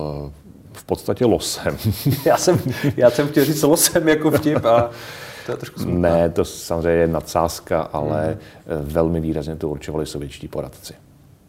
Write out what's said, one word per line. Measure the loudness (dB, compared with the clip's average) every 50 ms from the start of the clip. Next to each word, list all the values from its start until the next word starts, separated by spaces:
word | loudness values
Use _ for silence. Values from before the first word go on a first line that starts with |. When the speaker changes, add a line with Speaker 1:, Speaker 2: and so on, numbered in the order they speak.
| -4 -6 -6 -6 -8 -10
Speaker 1:
eh, | -12 -16 -20 -20 -20 -20 -20 -20 -20
v | -20 -6
podstatě | -6 -6 -4 -2 -4 0 2 4
losem. | 4 4 2 0 -4 -6 -4 -4 -4 -4 -2 -2 -2 -2 0
<laughs> | 0 0 0 2 2
Speaker 2:
Já | 2 2
jsem, | 4 4 2 2 2 0 -2 -4 -2 -2 -2 2
já | 4 4 4
jsem | 6 4 0 2
chtěl | 2 2 2
říct | 4 2 2 4
losem | 4 4 4 4 2 2 2 4 4
jako | 2 4 4 2
vtip | 2 4 2 2 0 2 4
a | 4 4 4 4 2 -4 -10 -14 -16 -14 -16 -16 -16 -16 -14 -8
to | -8 -8
je |
trošku | -8 -8 -12 -8 -6
smutné. | -4 -2 0 2 4 4
Speaker 1:
Ne, | 4 4 4 2
to | 2 0 -2
samozřejmě | -2 -4 -10 -6 -4 -4 0 2 2
je | 4 4 4 2
nadsázka, | 2 -2 -4 -2 0 0 0 0 -2 -6 -6 -2 -2 -2 -2
ale, | -2 -4 -4 -2 -2 -2 -2 -2
Speaker 2:
Hmm. | -2 -4 -6 -10 -18 -20 -20 -10
Speaker 1:
eh, | -8 -6 -6 -6
velmi | -2 0 2 2 2 2 0
výrazně | -2 -2 -2 -4 -4 -6 -6
to | -6 -6 -6
určovali | -6 -6 -8 -6 -6 -6 -6
sovětští | -6 -8 -10 -10 -10 -12 -14 -14 -10
poradci. | -8 -8 -8 -8 -12 -16 -18 -18 -20 -20 -20 -20 -20 _ -20 -20 -20 _ _